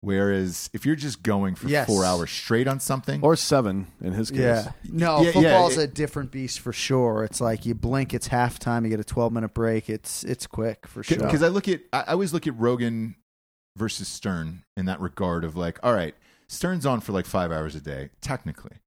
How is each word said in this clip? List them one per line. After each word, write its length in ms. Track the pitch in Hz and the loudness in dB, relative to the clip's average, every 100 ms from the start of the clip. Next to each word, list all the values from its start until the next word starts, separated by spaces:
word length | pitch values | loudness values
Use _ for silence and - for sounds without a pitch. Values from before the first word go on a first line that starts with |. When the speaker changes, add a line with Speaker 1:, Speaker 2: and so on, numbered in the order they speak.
Speaker 1:
Whereas 680 | 98 98 101 98 92 85 - | 0 2 4 2 0 -4 -8
if 140 | - 135 | -4 -2
you're 80 | |
just 300 | 156 143 117 | -2 -2 -4
going 320 | - 101 98 90 | 0 2 0 -2
for 100 | 127 | 0
Speaker 2:
Yes. 220 | 147 127 | 0 4
Speaker 1:
four 160 | 104 | 4
hours 260 | 92 90 82 | 4 2 0
straight 380 | - - 113 131 | -6 0 2 2
on 100 | 135 | 0
something. 420 | - 135 - 143 | -2 -4 -2 0
Speaker 3:
Or 140 | 147 | 4
seven, 540 | 160 - 143 110 95 92 - | 4 4 2 2 -2 -6 -8
in 120 | 90 | -4
his 180 | 95 110 | -2 -2
case. 80 | 135 | 0
Speaker 2:
Yeah. 320 | 123 117 104 - - | 2 2 0 -10 -8
No, 280 | 165 170 156 | 0 2 4
Speaker 1:
Yeah, 20 | |
yeah, 80 | 170 | 6
Speaker 2:
football's 440 | 170 160 190 175 160 | 8 8 8 6 4
Speaker 1:
it 60 | |
Speaker 2:
a 40 | 151 | -2
different 380 | 135 151 - 135 | -2 -4 -2 -8
beast 300 | 135 127 - | -6 -8 -6
for 120 | - | -8
sure. 520 | 113 - 131 123 107 | -6 0 2 4 2
It's 160 | 110 - | -2 0
like 260 | 117 110 113 | 0 0 -2
you 80 | |
blink, 400 | 113 120 135 131 | -2 0 0 0
it's 140 | 120 - | -4 -2
halftime, 560 | 127 123 - - 117 | 2 2 0 -2 0
you 60 | 113 | 0
get 100 | 110 | -2
a 40 | |
twelve 280 | 107 - 117 | -2 0 0
minute 220 | 117 110 | 0 -4
break. 360 | - 113 110 - | 0 0 0 -2
It's, 320 | 110 - - | -8 -6 -10
it's 240 | - 127 - | -6 -6 -6
quick 400 | - 113 107 - | -4 -4 -4 -12
for 160 | - | -12
Speaker 1:
C-, 140 | 110 160 | -2 0
Speaker 2:
sure. 120 | 139 | 2
Speaker 1:
'cause 140 | 147 | 4
I 60 | 165 | 4
look 180 | 196 196 | 2 0
at, 140 | 170 - | -2 -2
I, 100 | 131 | -4
I 100 | - | 0
always 200 | 170 196 | 0 0
look 140 | 165 156 | 0 -2
at 100 | 117 | 0
Rogan 600 | 117 123 120 117 113 - _ _ _ _ _ - | 2 2 0 -2 -6 -10 _ _ _ _ _ -4
versus 300 | 107 - 95 | -4 -4 -8
Stern 560 | - 107 90 80 90 - - | -6 -4 -4 -4 -8 -12 -4
in 100 | 92 | -2
that 140 | 92 | -2
regard 420 | 87 - 92 85 | -6 -2 -2 0
of 140 | 82 80 | -2 -4
like, 240 | 85 - | -4 -2
all 100 | 123 | 0
right, 200 | 113 82 - _ _ _ | 2 0 -8 _ _ _
Stern's 380 | - 175 180 139 | -6 -4 -2 0
on 140 | 123 | -2
for 100 | - | -2
like 160 | 98 87 | -4 0
five 240 | 101 87 | -2 0
hours 240 | 82 78 | -2 -4
a 60 | 76 | -8
day, 300 | 73 67 69 _ | -10 -10 -10 _
technically. 560 | - 131 - 73 - - | -8 -6 -8 -12 -14 -20